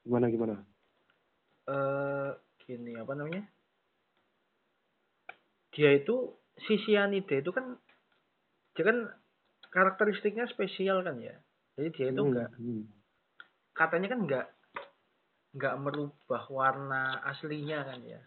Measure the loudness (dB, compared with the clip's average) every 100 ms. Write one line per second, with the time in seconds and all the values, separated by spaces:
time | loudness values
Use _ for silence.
0 | 2 2 4 2 0 -2 -10 _ _ _
1 | _ _ _ _ _ _ -6 -2 -2 -2
2 | -2 -2 -4 -6 _ _ -14 -10 -10 -10
3 | -8 -6 -4 -6 -8 _ _ _ _ _
4 | _ _ _ _ _ _ _ _ _ _
5 | _ _ _ -20 _ _ _ 4 6 6
6 | 4 -2 -2 -10 _ -18 0 0 4 4
7 | 4 0 0 0 0 -4 -6 -14 _ _
8 | _ _ _ _ _ _ _ 0 2 2
9 | 0 -12 _ _ _ _ -2 6 6 6
10 | 2 4 0 0 -6 -2 -4 0 2 2
11 | 0 -6 -10 -14 _ _ _ -6 -6 -2
12 | -2 2 2 2 -2 -8 -6 -6 -8 -16
13 | _ _ _ _ -20 _ _ 0 2 2
14 | 0 -2 0 0 -2 _ _ -16 -16 _
15 | _ _ _ _ _ -4 -4 -2 -4 -4
16 | -6 -8 _ -6 -4 0 2 0 -2 -2
17 | -2 -4 -6 -8 -8 -6 -4 -6 -6 -12
18 | -16 -18